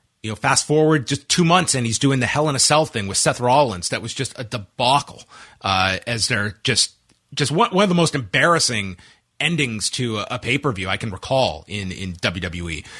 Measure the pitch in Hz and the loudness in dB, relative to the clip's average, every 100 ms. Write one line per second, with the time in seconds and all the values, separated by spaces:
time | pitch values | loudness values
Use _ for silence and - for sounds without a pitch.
0 | _ _ 110 107 135 135 - 151 156 156 | _ _ -10 -4 0 0 2 4 4 2
1 | 123 - - - 165 180 170 131 117 110 | 0 -6 0 2 4 4 4 0 -2 0
2 | 139 135 117 143 156 131 - 151 151 117 | 2 2 0 0 0 2 4 4 2 -2
3 | 98 95 156 127 120 135 139 90 - 117 | -4 -2 0 0 4 4 4 0 -6 -6
4 | 113 - 127 - 120 123 98 - 123 139 | -6 -6 -8 -8 -10 -10 -10 0 2 2
5 | - - - - - - 98 95 95 92 | 0 -12 -20 -20 -20 -8 -2 2 2 0
6 | - 117 - 117 104 - - 117 - - | -4 -4 -2 -2 -4 -4 -2 0 -2 -6
7 | _ _ _ 139 135 156 233 185 202 175 | _ _ _ -4 0 2 2 4 2 4
8 | 160 143 107 135 156 165 - 113 98 87 | 2 0 -2 2 4 4 2 -2 -6 -10
9 | - _ _ - 147 165 131 110 - - | -18 _ _ -4 0 0 -2 -2 -4 -4
10 | 123 107 98 123 117 139 147 95 92 98 | -2 -4 -4 -6 -2 0 0 -2 -4 -4
11 | 117 90 - 135 110 76 - 101 95 82 | -4 -8 -2 0 2 -2 -8 -8 -8 -6
12 | 95 87 104 87 90 87 87 76 - - | -8 -4 -4 -2 -6 -6 -8 -8 -12 -16